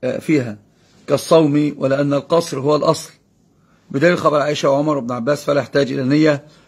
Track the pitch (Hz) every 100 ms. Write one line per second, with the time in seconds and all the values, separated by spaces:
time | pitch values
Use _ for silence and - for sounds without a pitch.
0 | 127 - - 151 120 101 _ _ _ _
1 | - 139 - 165 151 147 147 143 135 135
2 | 143 139 - 170 170 139 135 151 143 151
3 | - - _ _ _ _ _ _ _ 139
4 | 165 175 160 147 147 147 151 139 151 143
5 | 120 123 117 143 - 143 123 143 131 139
6 | 131 147 156 143 - -